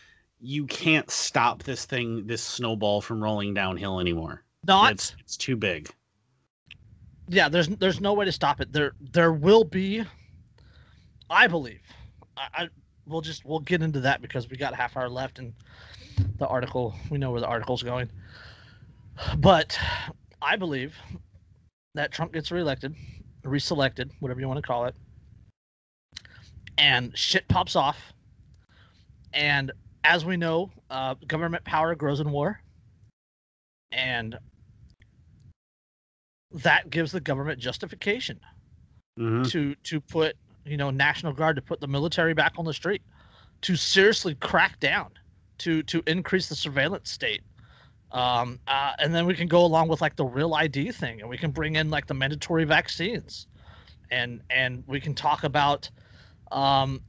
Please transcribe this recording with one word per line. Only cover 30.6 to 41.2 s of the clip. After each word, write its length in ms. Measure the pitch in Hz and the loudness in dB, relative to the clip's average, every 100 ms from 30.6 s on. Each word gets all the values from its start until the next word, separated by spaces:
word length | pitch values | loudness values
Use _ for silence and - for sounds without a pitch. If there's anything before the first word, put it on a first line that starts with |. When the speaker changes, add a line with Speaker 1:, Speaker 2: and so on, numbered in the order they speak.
| 196 - - | -2 -8 -10
Speaker 2:
uh, 240 | 131 131 131 - | -6 -4 -4 -4
government 380 | 156 165 170 | -2 -2 -4
power 300 | - 160 165 | -2 0 0
grows 260 | 160 147 143 | 0 0 0
in 100 | 151 | -2
war, 300 | 143 156 214 - - - _ - _ _ _ _ _ _ _ _ | -2 -2 -4 -12 -20 -20 _ -20 _ _ _ _ _ _ _ _
and 480 | 127 131 120 110 123 - _ - - - _ - _ _ - - _ _ _ _ _ _ _ _ _ _ | -4 -2 -2 -4 -10 -16 _ -20 -20 -20 _ -20 _ _ -20 -20 _ _ _ _ _ _ _ _ _ _
that 380 | 160 160 156 156 | -2 2 4 2
gives 220 | 165 156 | -2 -2
the 80 | 185 | -2
government 380 | 147 135 143 135 | -4 -2 -4 -6
justification 800 | 120 - - 185 208 233 - 196 - - - - - _ _ - | -6 -8 -10 -6 -4 -4 -6 -12 -18 -20 -20 -20 -20 _ _ -4
Speaker 1:
Mm-hmm. 260 | 113 113 | 0 2
Speaker 2:
to, 300 | 127 165 143 143 | 2 0 -2 -4
to 220 | - 156 | -6 -8
put, 380 | - 165 156 - _ _ 143 | -4 0 0 -2 _ _ -8
you 100 | 147 | -4
know, 140 | 139 | -2
National 420 | 135 143 147 | 2 2 2